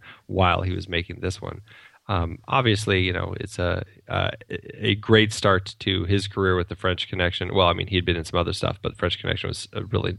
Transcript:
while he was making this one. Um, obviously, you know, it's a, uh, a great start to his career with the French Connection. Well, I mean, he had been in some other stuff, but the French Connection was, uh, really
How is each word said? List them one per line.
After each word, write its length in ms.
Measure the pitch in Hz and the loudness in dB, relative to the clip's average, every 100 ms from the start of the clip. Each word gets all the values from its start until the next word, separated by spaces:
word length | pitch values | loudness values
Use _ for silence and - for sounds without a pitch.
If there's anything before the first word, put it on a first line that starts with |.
| - - - | -18 -20 -6
while 380 | 95 92 87 | 2 4 4
he 100 | 90 | 0
was 160 | 90 92 | -4 -2
making 300 | 85 85 90 | -4 -4 -6
this 200 | 90 - | -6 -6
one. 220 | 92 - - - - _ - | -10 -12 -16 -20 -20 _ -4
Um, 320 | 95 82 - - | -2 -2 -6 -2
obviously, 540 | 135 123 101 104 95 | 2 4 2 2 2
you 120 | 90 | 2
know, 220 | 90 90 92 | -2 -4 -6
it's 200 | - - | -8 -4
a, 260 | 87 90 - - - | -2 -2 -6 -16 -6
uh, 220 | 95 92 - - | -2 -2 -4 -10
a 460 | - - - 107 104 | -12 -10 -4 0 0
great 360 | 107 110 110 | 6 6 6
start 440 | - 104 92 95 - | 2 2 2 0 -6
to 260 | 104 92 90 | -2 -2 2
his 220 | 101 98 | 0 0
career 280 | 101 95 90 | 0 2 2
with 120 | 87 | -2
the 80 | 85 | -4
French 320 | 92 90 - | -2 -2 -4
Connection. 460 | 92 87 - 92 | 0 0 0 0
Well, 140 | 98 87 | 4 4
I 60 | |
mean, 140 | 90 95 | 4 0
he 80 | 95 | 0
had 100 | 87 | 0
been 120 | 85 | -2
in 80 | 80 | 0
some 140 | 87 | -2
other 140 | 85 | 0
stuff, 260 | 87 - - | -2 -2 -2
but 120 | - | -6
the 40 | - | -2
French 220 | - - | -2 -2
Connection 300 | 92 - - | -4 -4 -4
was, 180 | - - 98 | -8 -8 -10
uh, 80 | 95 | -4
really 320 | 101 92 | -2 -2